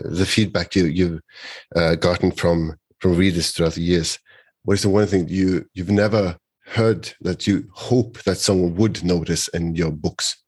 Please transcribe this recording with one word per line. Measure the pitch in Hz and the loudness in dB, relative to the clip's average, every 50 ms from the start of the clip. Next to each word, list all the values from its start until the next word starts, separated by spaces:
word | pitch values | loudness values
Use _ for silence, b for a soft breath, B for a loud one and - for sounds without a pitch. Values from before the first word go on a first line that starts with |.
| - - | -4 -4
the | 78 87 95 | -2 -2 0
feedback | - - 113 107 87 - 87 85 - - | 0 2 0 0 0 0 -4 -4 0 0
you, | 98 87 | 2 2
you've, | 78 78 92 90 85 82 80 - B B B B B B B B _ - | 2 2 0 0 0 -2 -6 -10 B B B B B B B B _ 0
uh, | 85 85 80 85 | 0 2 2 2
gotten | 80 - 87 87 - 95 90 | 2 2 0 2 2 0 0
from, | - - - 85 85 82 80 80 76 - _ _ _ _ | 0 0 0 2 2 2 0 -4 -6 -10 _ _ _ _
from | - 92 87 | 0 2 4
readers | 87 95 98 85 85 78 - | 4 4 2 2 0 -2 -2
throughout | - - 82 80 - | -2 -2 -2 -2 -2
the | 85 | -2
years, | 85 87 90 85 80 - - b b b b b b b b _ - | 0 0 2 2 0 -2 -6 b b b b b b b b _ -2
what | - 101 | -2 0
is | 95 - | 2 2
the | 101 | 2
one | 95 107 104 | 4 4 2
thing | - 98 92 82 | 2 2 0 0
you, | 71 90 95 95 92 90 - - - - | 0 0 0 2 2 0 -2 -4 -8 -10
you've | 95 87 95 | -8 -2 0
never | 101 101 104 104 110 107 98 90 82 - _ _ _ _ _ | 2 2 2 2 2 0 0 -2 -4 -8 _ _ _ _ _
heard | - - 117 113 113 104 82 - - - _ | -6 -2 2 2 2 2 0 -4 -12 -14 _
that | - 90 87 - - | -6 -6 -6 -2 0
you | 104 98 - - - - | 0 0 0 -2 -6 -14
hope | - - - 123 127 - - - - - | -14 -4 0 2 2 2 0 -6 -4 -2
that | 98 90 | -2 -2
someone | - - - 98 92 90 87 85 | 0 0 0 2 2 2 0 2
would | 92 113 107 82 78 85 | 2 0 0 0 -2 -2
notice | 90 90 85 78 85 85 - - - | 0 0 0 0 -2 -4 -4 -4 -4
in | - 85 82 85 82 | -4 -4 -4 -2 -2
your | 85 85 78 | -2 -2 -2
books? | 76 76 - 87 - - - - - - _ | -4 -4 -6 -6 -6 -6 -6 -6 -8 -10 _